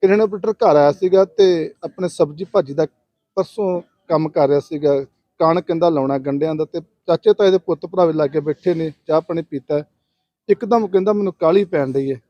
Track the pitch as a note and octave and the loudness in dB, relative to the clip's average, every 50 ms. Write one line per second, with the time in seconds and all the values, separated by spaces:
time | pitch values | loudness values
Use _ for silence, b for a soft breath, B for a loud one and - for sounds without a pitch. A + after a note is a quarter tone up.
0 | - F#3+ G3 G#3 A3 G#3+ F#3+ G3+ E3+ G#3+ G#3+ _ B3 G3+ D3+ D3 D3 D3 C#3+ F#3+ | 2 2 2 2 2 0 -2 -4 -6 -6 -4 _ 2 4 4 6 4 4 2 0
1 | F#3+ F3+ F3+ F#3+ F#3+ F#3 _ - G3 F#3 F3+ E3 D#3 - - _ - D#3 _ - | -2 2 4 2 2 2 _ 2 2 2 4 0 -2 -6 -10 _ -14 -14 _ -6
2 | F#3 F3 - - F3 D3 D3 D3+ G3 F#3 _ G3+ E3+ C3 C#3+ D3+ D#3+ D3+ _ _ | -8 -8 -2 -2 -2 -2 -2 -12 -14 -2 _ -2 -2 -2 -2 -4 -4 -4 _ _
3 | _ _ _ _ _ _ _ - F#3 - - - G#3 F#3+ F3+ F3 F3 _ _ _ | _ _ _ _ _ _ _ -6 -6 -6 -4 -6 -4 -4 -4 -6 -8 _ _ _
4 | _ _ E3+ D#3 D#3+ D#3 D3+ E3+ D3 C#3 C#3+ C#3+ C#3 - E3 D3 D3 D3 C#3+ C#3 | _ _ 0 0 0 0 0 0 2 2 2 0 -2 -4 -10 -2 0 0 0 0
5 | C#3 - _ _ _ _ _ _ E3+ D#3+ E3 F3 F3 - F3 E3 E3+ E3+ E3 D3 | -2 -8 _ _ _ _ _ _ 0 2 2 0 -2 -4 -4 0 0 0 0 0
6 | C3+ C3+ C#3 C#3 C3+ C#3+ C#3 C#3+ D3+ D#3+ D#3 D#3 D#3 D3 _ E3+ E3 _ _ _ | -2 -2 -2 -4 -4 -4 -4 -4 -4 -4 -4 -4 -6 -6 _ -12 -12 _ _ _
7 | _ - F3 E3 _ A3 G#3 - G#3+ G3 F#3 F#3 - - E3+ D3 - E3+ F3+ F#3 | _ -2 -2 0 _ 2 2 4 4 2 2 2 0 -2 -6 -6 -6 -10 -2 0
8 | F3+ E3 D#3 D#3 D3+ C#3 C#3 D#3 D3 D#3 D3 _ _ F#3 F3 E3 D#3+ D#3+ C#3+ _ | 0 0 2 0 -2 -2 -2 -4 -4 -4 -6 _ _ -4 -2 -2 -4 -8 -8 _
9 | _ - D#3 D#3+ E3 _ E3+ E3 D#3 _ - C#3 B2+ _ D3 D3 D3 _ _ _ | _ -2 -2 -2 -2 _ -6 -6 -6 _ -10 -12 -6 _ -4 -4 -4 _ _ _
10 | _ _ _ _ _ _ _ _ _ - G3+ G3+ - G3+ A#3+ A#3 A3 G3 F3+ F#3+ | _ _ _ _ _ _ _ _ _ -2 0 0 0 0 0 0 0 2 0 0
11 | F#3+ G3+ G#3+ G#3 G3+ F#3+ F3 _ - D#3+ E3+ G3 G3+ E3+ F3+ D#3 C#3 C3 C3 C#3 | 2 2 0 0 -2 -4 -4 _ 0 2 4 2 2 2 -2 -2 -2 -2 -2 -4
12 | C#3 C3+ C3+ A#2+ _ _ | -4 -4 -6 -8 _ _